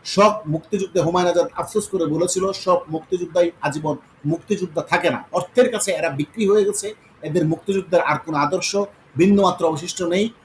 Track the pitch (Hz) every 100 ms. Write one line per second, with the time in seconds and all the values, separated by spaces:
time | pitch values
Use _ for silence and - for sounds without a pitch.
0 | - 190 208 - 156 160 - 202 190 185
1 | 160 180 180 170 170 - - 214 - 185
2 | 160 160 175 185 190 190 190 180 156 160
3 | - 180 170 170 175 - 151 147 151 139
4 | _ _ 143 165 - 196 185 165 - 170
5 | 170 120 - 180 175 247 240 208 196 165
6 | 165 139 143 - 196 208 202 202 208 214
7 | _ _ 156 165 156 160 - 196 185 170
8 | - 190 - 147 147 185 - 202 202 -
9 | _ 131 185 202 185 175 165 156 170 -
10 | 170 180 226 -